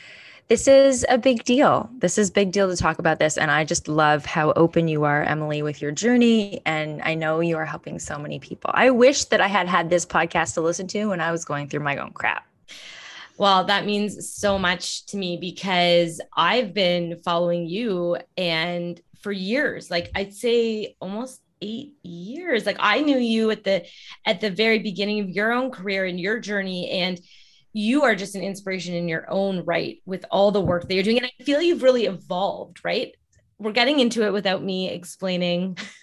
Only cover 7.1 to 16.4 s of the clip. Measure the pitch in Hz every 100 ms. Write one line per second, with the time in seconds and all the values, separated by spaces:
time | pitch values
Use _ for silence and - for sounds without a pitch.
7.1 | 160 160 160 170 160 156 156 - 165 -
8.1 | 151 147 147 - - - - 240 247 247
9.1 | 285 - 214 190 196 180 180 165 175 -
10.1 | 170 165 170 160 - 160 170 185 208 214
11.1 | 180 165 170 - 147 143 147 147 139 -
12.1 | - 110 - - _ _ - - - -
13.1 | - - - 202 190 180 202 185 208 208
14.1 | - - - 208 196 175 180 - - -
15.1 | 202 180 170 180 165 190 180 175 175 170
16.1 | 165 - -